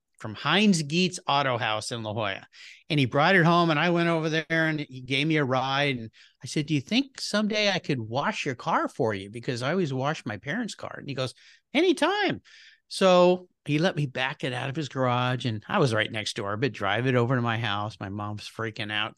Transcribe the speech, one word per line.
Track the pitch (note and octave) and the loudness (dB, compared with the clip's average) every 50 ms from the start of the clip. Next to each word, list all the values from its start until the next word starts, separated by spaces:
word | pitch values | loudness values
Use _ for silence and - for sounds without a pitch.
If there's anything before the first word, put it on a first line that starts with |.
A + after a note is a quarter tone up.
| _ _ _ - | _ _ _ -12
from | - A2 G#2 | -12 -10 -8
Heinz | - - C#3 D#3+ G3 G#3+ G#3 F#3+ D#3+ | -4 0 2 4 6 6 6 4 4
Geet's | D#3 C#3 D#3 F3 F#3 F3 F3+ - - | 2 0 0 2 2 0 0 -4 -2
Auto | - C#3 C#3 C#3+ C3+ B2 | 0 2 2 2 2 0
House | A2 B2 A2+ G#2+ G#2+ - - | 0 0 -2 -2 -2 -4 -6
in | B2+ A#2 | -6 -6
La | A2 G#2+ | -6 -6
Jolla. | G#2 A#2 G#2+ G2 F#2+ - - - - - - - - - _ - | -4 -2 -2 -2 -4 -6 -10 -16 -20 -20 -20 -20 -20 -16 _ 0
And | D#3+ D3 | 2 2
he | C3+ | 2
brought | A#2 - C#3 D3+ F3 G3 | 4 4 4 4 6 6
it | F#3 D#3+ | 6 6
home, | E3 E3+ F3 E3+ E3 | 6 6 4 4 4
and | D#3 D3 | 2 2
I | E3 F3+ | 2 2
went | E3+ F3 E3+ E3+ | 2 2 2 2
over | E3 D#3+ D#3 E3 | 0 0 0 -2
there, | D3+ D#3+ D3+ - | -2 -2 -2 -2
and | E3 E3 D#3+ D#3+ D#3 D3+ | 0 0 0 0 0 -2
he | D3 - C3 C3 | -6 -8 -12 -12
gave | B2+ A#2+ C3+ C3+ C#3+ | -6 -4 -2 0 2
me | D#3+ D#3 D3+ | 2 2 2
a | D3 | 2
ride. | B2 C3 C3 B2+ C3+ C3+ C#3 C#3+ C#3+ C3+ | 2 0 0 0 0 0 0 0 0 0
And | A#2+ A2+ A2 - - - _ _ _ | -2 -6 -12 -14 -20 -20 _ _ _
I | - | -12
said, | B2+ - D#3+ D3 | -6 -4 -4 -2
"Do | - D#3 | 0 0
you | C#3 | -2
think | B2+ - G#3 B3 C#4 C4+ - - | 0 0 0 0 0 -2 -6 -10
someday | - - - G#3 G#3+ G3+ G#3+ G#3+ G#3+ G3+ | -6 -4 -2 -2 0 0 0 0 0 0
I | F#3+ D#3+ | 0 0
could | - - D3+ B2+ | -2 -2 -2 -2
wash | A2 G#2+ A2+ C3+ D3+ G#3 G#3 - - | -4 -4 -4 -2 -2 -2 -2 -4 -4
your | D3+ B2+ | -6 -6
car | - - D#3+ F#3 C4+ E4 - | -4 -2 -2 0 0 0 -2
for | - - C3+ A2 G#2 | -2 0 0 0 0
you? | F#2+ F#2+ G2+ | -2 -6 -8
Because | G#2+ A#2+ A#2+ - B2+ A2+ | -12 -8 -6 -6 -4 -2
I | B2 C3+ | -2 -2
always | E3+ G3 F3+ C#3 C3 | 0 0 0 -2 -2
wash | B2+ C3 C#3+ D#3+ - - | -2 -2 -2 -4 -4 -6
my | C3 G#2+ | -8 -8
parents' | G2+ - C3+ D#3 A#3 A#3+ F#3+ - | -8 -8 -8 -6 -6 -6 -8 -10
car." | - - - - - | -12 -12 -12 -12 -12
And | - C#3+ | -10 -8
he | C3 | -6
goes, | C3 C3 B2 - _ - - - _ _ _ | -6 -6 -6 -8 _ -20 -20 -20 _ _ _
"Anytime." | - C4+ E4+ F#4+ E4 - D#4 E4 G4 G#4 G4+ E4 - G2 - - - - - - - _ _ - | 0 2 2 2 2 2 2 0 2 0 0 -2 -2 -4 -8 -16 -20 -20 -20 -20 -20 _ _ -12
So | - - G3 F#3 F3+ F3+ F3+ F3+ F3+ F3+ F3+ - _ _ - | -2 2 4 6 8 8 8 6 4 2 -2 -10 _ _ -4
he | - D3 D3+ | -2 0 2
let | E3 F#3 - | 2 0 0
me | - D3 | -2 -2
back | C3 B2+ B2+ B2+ C3+ D3+ - - | -2 -2 -2 -4 -4 -4 -4 -6
it | C#3 | -4
out | B2 B2 B2+ C3+ | -4 -4 -6 -6
of | C3 | -6
his | E3 D3+ B2+ | -6 -6 -4
garage, | - C3+ C3 B2 A#2+ B2 B2 B2 B2+ B2+ - | -2 0 2 2 2 2 2 0 0 -2 -2
and | B2 A2 A2 - | -4 -4 -4 -4
I | - - G#3 | -2 2 2
was | D#3 B2+ A2 | 4 4 4
right | G#2+ G#2+ - | 2 0 0
next | - A2 G2+ - - | -2 -6 -6 -6 -6
door, | - G#2 G2 G#2 G#2+ | -4 -4 -4 -2 -2
but | C#3 C3 | -2 -2
drive | G#2+ - G#2 G2 G2+ A2+ B2+ | -2 0 0 2 2 2 2
it | C3+ B2 | 2 2
over | B2 A#2 A#2 C3+ | 2 2 2 2
to | B2 | 0
my | A#2+ A#2 A2+ | 0 0 0
house. | A2 A2+ G#2+ G2+ G#2 G#2 G#2+ - - | 0 -2 -2 -2 -2 -4 -6 -8 -10
My | A2 G2 | -10 -8
mom's | G2 G#2 G#2 G#2 G#2+ G2+ - - | -8 -8 -8 -8 -8 -10 -12 -12
freaking | - - A2 A2+ G#2+ - G#2+ G#2 | -8 -8 -8 -6 -6 -8 -6 -4
out. | G#2+ G#2 G#2+ A2+ - | -2 -2 -4 -4 -6